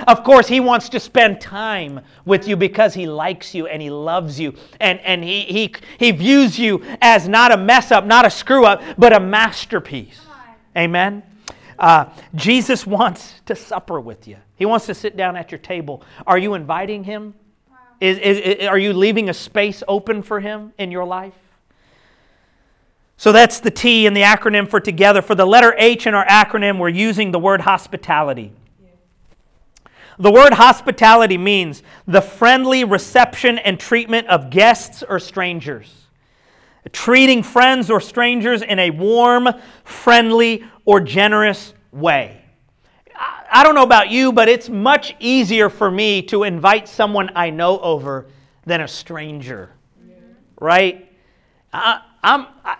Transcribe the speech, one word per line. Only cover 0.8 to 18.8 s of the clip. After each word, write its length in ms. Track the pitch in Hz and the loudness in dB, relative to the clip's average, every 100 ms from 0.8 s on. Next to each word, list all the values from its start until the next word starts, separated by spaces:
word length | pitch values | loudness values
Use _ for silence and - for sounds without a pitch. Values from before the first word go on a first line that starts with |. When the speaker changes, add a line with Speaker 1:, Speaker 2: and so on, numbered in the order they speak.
| - | -4
Speaker 1:
to 100 | 247 | -10
spend 400 | - 254 220 196 | -2 2 2 0
time 600 | - 196 220 196 147 135 - _ | -12 -12 -8 -8 -10 -16 -20 _
with 240 | 175 196 214 | -2 -2 -2
you 80 | 190 | -4
because 360 | 190 202 214 | -2 0 -2
he 140 | 190 165 | -2 -10
likes 480 | 151 170 185 - | -8 -8 -10 -14
you 120 | 175 160 | -12 -12
and 140 | 156 | -12
he 100 | 147 | -12
loves 500 | 147 156 175 160 139 | -10 -6 -6 -8 -10
you. 140 | 151 - - - | -12 -12 -20 -6
And, 200 | 190 180 | -4 -4
and 220 | 185 180 | -4 -6
he, 200 | 170 202 | -6 -8
he, 320 | 196 202 214 - - - | -6 -6 -8 -10 -16 -2
he 120 | 240 | -2
views 480 | 156 202 277 254 214 | 0 2 4 2 0
you 240 | 226 190 - 240 | -2 -4 -6 0
as 260 | 240 214 170 | 2 2 2
not 240 | 220 240 | 2 4
a 40 | 202 | 2
mess 360 | 190 254 - | 2 2 4
up, 140 | 220 202 | 0 4
not 180 | 233 | 4
a 60 | 226 | 4
screw 340 | - - 269 | 0 -2 4
up, 180 | 220 190 - - | 4 2 -4 2
but 160 | 240 | 4
a 80 | 214 | 4
masterpiece. 1000 | 185 214 226 - - 196 - 139 104 - - - - _ _ 170 | 2 -2 -2 -4 -8 -10 -8 -16 -16 -20 -20 -20 -20 _ _ -6
Amen? 460 | 170 175 190 208 - _ - - _ - | -4 -2 -4 -6 -18 _ -20 -20 _ 0
Uh, 280 | 170 160 139 - - | 4 4 2 -10 -16
Jesus 520 | 156 190 254 254 254 190 | -6 0 0 0 -4 -4
wants 480 | 196 226 170 - - | -2 -2 -4 -18 -18
to 100 | - | -12
supper 460 | 202 - 185 - 160 | -12 -10 -12 -10 -12
with 260 | 117 - 110 | -12 -20 -20
you. 120 | 95 _ | -20 _
He 100 | - | -6
wants 220 | 202 226 220 | -2 -2 -4
to 80 | |
sit 200 | 180 214 | -10 -10
down 220 | 196 185 175 | -6 -8 -8
at 160 | 165 | -14
your 60 | - | -16
table. 440 | - 180 147 135 _ - - | -12 -12 -12 -16 _ -10 -2
Are 120 | 185 | -2
you 160 | 202 | -2
inviting 500 | 190 147 165 196 208 | -8 -8 -8 -8 -12
him? 300 | 190 214 214 - _ _ _ | -12 -14 -16 -20 _ _ _
Speaker 2:
Wow. 60 | _ _ - | _ _ -4
Speaker 1:
Is, 160 | 190 190 | -2 -2
is, 200 | 196 202 | -2 -2
is, 280 | 180 202 196 | -2 -4 -2
are 120 | |
you 160 | 196 | -2